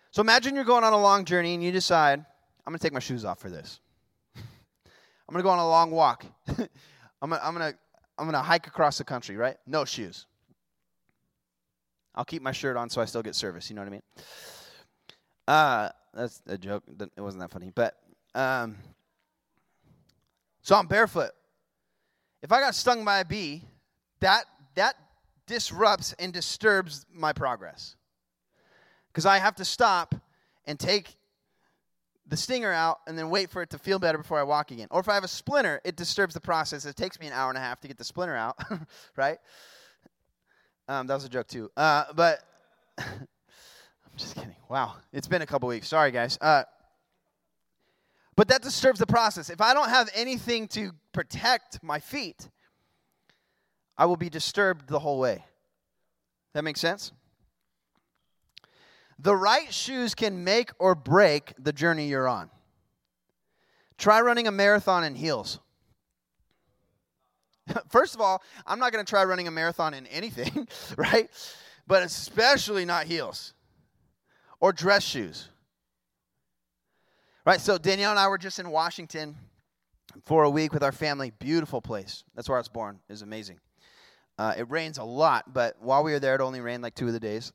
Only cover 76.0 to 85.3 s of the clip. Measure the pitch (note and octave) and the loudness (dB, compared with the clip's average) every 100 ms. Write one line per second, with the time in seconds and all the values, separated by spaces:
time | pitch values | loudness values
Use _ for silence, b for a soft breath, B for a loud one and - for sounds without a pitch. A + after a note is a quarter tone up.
76 | _ _ _ _ _ _ _ _ _ _ | _ _ _ _ _ _ _ _ _ _
77 | _ _ _ _ - F3+ G#3 F#3 E3 F#3+ | _ _ _ _ 2 2 4 2 2 2
78 | G3+ G#3 G3 G3 F#3+ F#3+ F3 D#3 E3+ - | 2 4 4 2 -6 -10 -4 -2 -2 -4
79 | D#3+ D#3+ D3+ D#3 - _ _ _ _ _ | -12 -12 -12 -14 -20 _ _ _ _ _
80 | _ - - D#3+ D3 D3 D#3 D#3 C#3 C3+ | _ -20 0 4 6 4 0 0 -2 -2
81 | D3+ C#3+ C3 A2 C3 E3 D3+ B2 A2+ G#2+ | -4 -4 -8 -10 -2 -2 0 -6 -8 -10
82 | F#2+ - - - A#2+ B2+ A2+ A2+ G#2 G2 | -10 -16 -18 -14 -4 -4 -4 -10 -10 -12
83 | _ G#2+ G#2 A2 G2+ F2+ _ _ b b | _ -18 -14 -14 -14 -20 _ _ b b
84 | b b b - G#2+ G2 A#2+ D#3 D#3+ C#3 | b b b -6 -4 -2 -4 -4 -6 -10
85 | A2+ B2+ D#3+ | -8 2 4